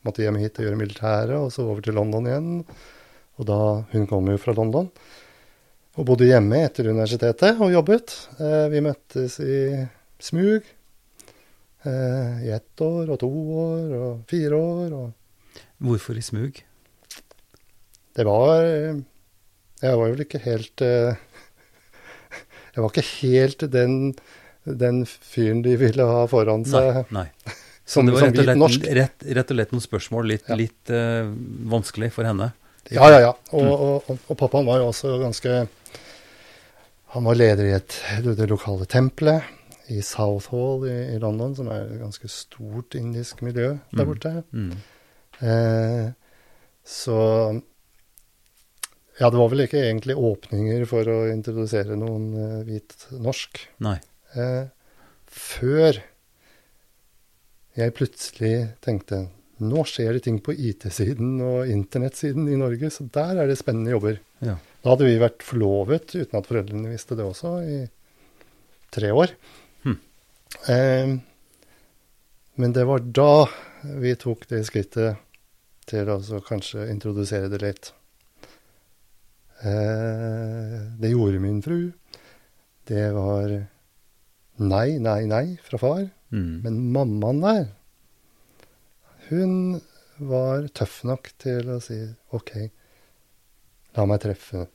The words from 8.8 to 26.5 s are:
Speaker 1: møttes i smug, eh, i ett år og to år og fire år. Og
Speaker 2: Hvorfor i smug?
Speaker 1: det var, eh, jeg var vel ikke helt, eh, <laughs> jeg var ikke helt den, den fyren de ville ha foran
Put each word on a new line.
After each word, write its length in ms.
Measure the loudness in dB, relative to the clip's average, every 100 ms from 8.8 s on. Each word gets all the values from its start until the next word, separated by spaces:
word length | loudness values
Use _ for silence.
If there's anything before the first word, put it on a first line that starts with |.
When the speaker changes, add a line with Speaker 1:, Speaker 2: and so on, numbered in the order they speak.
Speaker 1:
møttes 540 | 0 -2 _ -6 -6 -4
i 160 | -4 -2 0 -2 -8 -12 _ -20
smug, 480 | -6 0 2 2 -2 -20 _ _ _ _ -20 -20 _ _ _ _ -6
eh, 560 | -2 -2 -2 -4 -4
i 80 | -4
ett 320 | -6 _ -4
år 300 | -2 -2 -2 -2
og 40 |
to 80 | -2 -4 -4 -2
år 400 | -2 -2 -4 -4
og 160 | -6 -8 -6
fire 320 | -2 2 2
år. 320 | 0 -2 -4
Og 720 | -6 -10 -14 _ _ _ -20 -20 _
Speaker 2:
Hvorfor 400 | -2 -2 -2 -10
i 60 | -6
smug? 320 | -6 -6 -10 _ _ _ _ _ -20 _ -20 _ _ _ -20 _ _ _ -2
Speaker 1:
det 120 | 2
var, 320 | 4 4 4
eh, 400 | 2 0 -2 -6 -10 _ _ _ _ _ _ -6
jeg 160 | 0 2
var 140 | 2
vel 80 | 0
ikke 220 | -6 -6
helt, 380 | -4 -4 -6 -2
eh, 320 | 2 2 2 -2 -10 -20 -20 _ _ _ _
<laughs> 840 | -20 -20 -20 -20 -20 -20 -20 -12
jeg 80 | -4
var 80 | -2
ikke 160 | -2 -4
helt 560 | -4 2 4 4 0 -2
den, 240 | 2 2 2 -2 -4 -16 -20 -20 _
den 380 | -10 -2 0 0
fyren 560 | -2 -8 -10 -2 0 2
de 100 | 2 4
ville 280 | 4 4
ha 180 | 2 4 4
foran 340 | 4 4